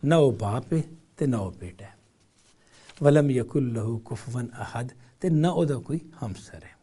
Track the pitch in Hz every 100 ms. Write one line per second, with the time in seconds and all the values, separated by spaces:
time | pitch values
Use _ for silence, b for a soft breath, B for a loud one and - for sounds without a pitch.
0 | 139 165 143 104 104 117 - 160 - -
1 | _ - 147 117 95 87 90 90 98 -
2 | _ _ _ _ _ b b b b b
3 | 143 147 143 127 113 151 127 113 110 117
4 | - 113 - 123 120 - 101 120 127 -
5 | b b 185 160 165 170 160 131 - 160
6 | - - 113 92 - 80 - -